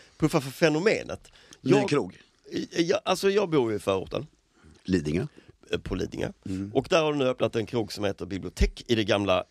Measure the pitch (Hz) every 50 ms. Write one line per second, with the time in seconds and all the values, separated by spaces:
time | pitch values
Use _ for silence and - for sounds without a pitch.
0 | - _ _ - 151 151 - 156 135 135 123 - 170 156 151 156 190 220 156 90
1 | 58 - 87 - - - _ - - - - _ - 131 - 139 131 - 147 139
2 | 95 92 - - - _ _ _ _ - - - - - 175 170 170 165 190 -
3 | - - 185 - 196 196 196 208 202 170 156 143 120 113 107 101 - 101 95 92
4 | - - - 113 143 - _ _ _ _ _ _ _ - - _ - 92 92 87
5 | 73 76 76 90 151 147 _ - _ - - _ - - 85 85 - - 98 90
6 | 87 85 - - - 110 - _ - 101 92 95 98 101 - - 127 - 185 170
7 | 156 151 147 143 131 127 127 - 113 113 - 117 104 - - 120 104 98 - 101
8 | 101 95 - - 90 90 98 90 - 90 - - 196 - - - - - 120 110
9 | 104 101 107 101 101 98 92 90 - _